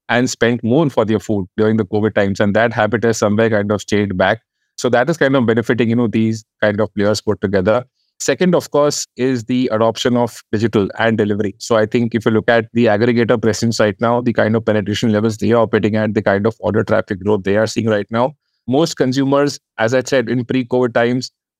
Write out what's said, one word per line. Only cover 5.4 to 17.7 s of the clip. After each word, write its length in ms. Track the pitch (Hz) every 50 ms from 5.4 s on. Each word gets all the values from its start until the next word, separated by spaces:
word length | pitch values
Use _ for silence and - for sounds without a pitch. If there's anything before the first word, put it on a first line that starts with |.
| 120
benefiting, 420 | 110 113 117 117 - 127 110 123 110
you 80 | 113
know, 120 | 120 123 110
these 360 | 101 113 110 110 113 110 - _ _ -
kind 180 | - 107 101 101
of 120 | 110 95 -
players 260 | 104 101 104 107 107
put 180 | - 110 101 -
together. 440 | - 101 98 98 92 101 107 123 127 _ _ _ _ _ _ -
Second, 360 | - - - - 185 180 175
of 160 | 147 127 -
course, 340 | - 147 147 147 - - - - _ -
is 260 | 123 131 131 123 110
the 260 | - 123 127 127 -
adoption 460 | 110 110 113 113 113 - - 127 120 120
of 240 | 120 113 - - - _
digital 380 | - 107 107 113 - 113 98 92 - -
and 180 | 110 117 113
delivery. 380 | 107 107 104 104 101 104 98 95 -
So 160 | - - 120
I 100 | 110 110
think 300 | 107 - 123 120 113 113
if 100 | 113 101
you 60 | 123
look 180 | 110 110 95 -
at 200 | 120 117 113 - -
the 120 | 117 120
aggregator 540 | 113 104 101 113 120 120 117 117 104 123 113
presence 400 | 101 113 101 - - 117 113 -
right 160 | 113 107 95 -
now, 180 | 120 117 120 120
the 140 | 123 123 110
kind 220 | - 110 110 110
of 100 | 117 110
penetration 460 | - 107 107 98 98 107 - - 117
levels 260 | 107 104 107 113 107 107
they 140 | 101 101
are 100 | 117 117
operating 340 | 113 107 - 110 98 107 104
at, 200 | 107 110 107 104
the 80 | 110 101
kind 240 | 113 98 101 101 113
of 80 | 110 -
order 240 | - 101 98 113 110
traffic 400 | - 107 104 - - 104 90 92
growth 200 | 104 107 101 92
they 120 | 98 98
are 120 | 107 110
seeing 180 | 107